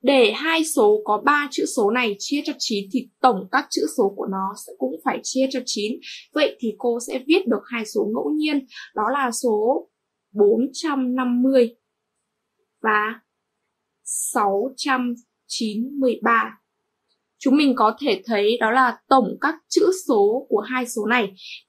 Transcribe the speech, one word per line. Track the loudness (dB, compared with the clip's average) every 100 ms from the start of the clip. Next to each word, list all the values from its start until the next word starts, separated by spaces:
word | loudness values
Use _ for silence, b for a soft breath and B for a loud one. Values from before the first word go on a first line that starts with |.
Để | 4 4 4
hai | 2 -2 0 0
số | 4 4 4 2
có | 0 2
ba | 2 0
chữ | -4 -4 0
số | 0
này | 2 -2 -4
chia | -4 -4 -4
cho | -6
chín | -4 -4 -2
thì | -6 -6 _
tổng | 2 2 -2
các | -4 -4
chữ | -4 -4 0
số | -2 -2
của | -8
nó | -4 -6 -8 -18
sẽ | -8
cũng | -6 -4 -6
phải | -6
chia | -4 -2 0
cho | -2 -6
chín. | -6 -6 -6 B B B
Vậy | 0 0 0
thì | -6 -4
cô | -2 -2 -4
sẽ | -8 2
viết | 2 2
được | -2 -4
hai | -8 -4
số | -2 -2
ngẫu | -2 -2 -2
nhiên, | 0 -2 -4 B B -4
đó | -2
là | 0 -2
số | -2 0 2 2 0 -4 _ _ _ _
bốn | 4 4 4 0
trăm | -2 -2 0 0 -2
năm | 0 2
mươi | 4 4 4 0 _ _ _ _ _ _ _ _ _ _
và | -2 -2 -2 -8 _ _ _ _ _ _ _ _
sáu | -10 -8 -4 -2 0 0 -4 -6
trăm | -2 -2 -2 -6 _ _ _
chín | -6 -4 -4 -6 0
mươi | 0 0
ba. | 2 0 0 -10 _ _ _ _ _ _ _ _
Chúng | 2 4
mình | 4 4
có | 2 2
thể | -2 -2 -2
thấy | 0 2 2
đó | 2
là | 2 2 0 _
tổng | 2 2 -2
các | -4 -4 _
chữ | 2 2 0 0
số | 2 4 2 -2
của | -2
hai | -2 -6 -4
số | -4 0
này | 0 0 B B B